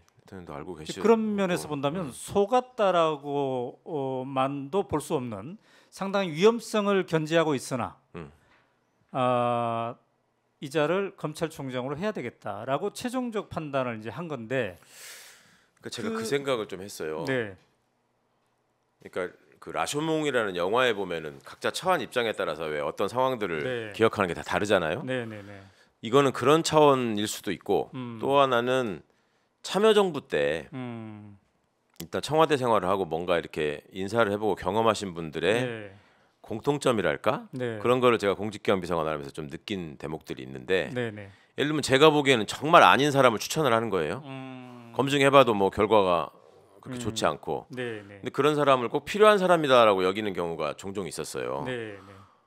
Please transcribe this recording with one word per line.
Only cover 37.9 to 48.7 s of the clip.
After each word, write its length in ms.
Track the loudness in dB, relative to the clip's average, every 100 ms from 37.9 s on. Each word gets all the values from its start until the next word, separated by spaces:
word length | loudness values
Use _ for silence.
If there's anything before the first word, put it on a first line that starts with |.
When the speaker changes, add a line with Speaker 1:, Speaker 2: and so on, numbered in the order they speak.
| 4
Speaker 1:
거를 200 | 4 4
제가 160 | 2 -2
공직기관 440 | -4 -4 0 0
비서관을 320 | 0 -2 -2
하면서 200 | -4 -8
좀 180 | -10 -12
느낀 480 | -10 -8 -8 -8 -10
대목들이 460 | -10 -10 -10 -12
있는데 480 | -12 -10 -2 -2 0
Speaker 2:
네, 180 | -6 -8
네. 200 | -10 -18 -20 _ -6
Speaker 1:
예를 120 | -4
들면 120 | -2
제가 300 | 2 8 8
보기에는 340 | 6 4 2 2
정말 380 | -4 6 8
아닌 280 | 10 8 4
사람을 280 | 6 4 4
추천을 340 | -4 0 2
하는 160 | 2 0
거예요. 320 | -2 -2 -4 -10
Speaker 2:
음. 680 | -14 -14 -16 -18 -20 -10 -4
Speaker 1:
검증해봐도 600 | 0 4 6 8 8 4
뭐 140 | 2
결과가 580 | 2 4 4 4 2 -2 -10 -20 -20 _ -20
그렇게 180 | -14 -8
Speaker 2:
음. 20 |
Speaker 1:
좋지 240 | -8 -2 -2
않고. 400 | -2 -6 -8 -8
Speaker 2:
네, 320 | -10 -10 -10 -16
네. 80 | -12
Speaker 1:
근데 120 | -8
그런 260 | 0 2 4
사람을 320 | 4